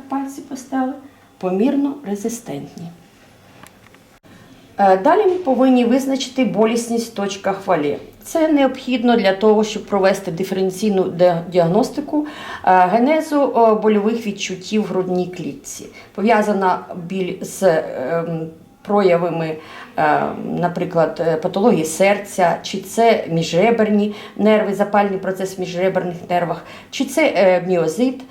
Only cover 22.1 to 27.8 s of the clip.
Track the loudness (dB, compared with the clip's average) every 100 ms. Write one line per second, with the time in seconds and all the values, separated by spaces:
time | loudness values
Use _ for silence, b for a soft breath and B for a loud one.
22.1 | 0 -4 0 0 0 -6 -10 -6 2 4
23.1 | 4 0 -4 0 2 2 2 2 2 0
24.1 | B B -2 2 4 2 -2 0 2 0
25.1 | -2 -6 -6 -6 -6 -8 -2 -2 0 -4
26.1 | -8 -4 -2 -2 -6 -10 B B -6 -4
27.1 | 2 2 4 4 4 2 0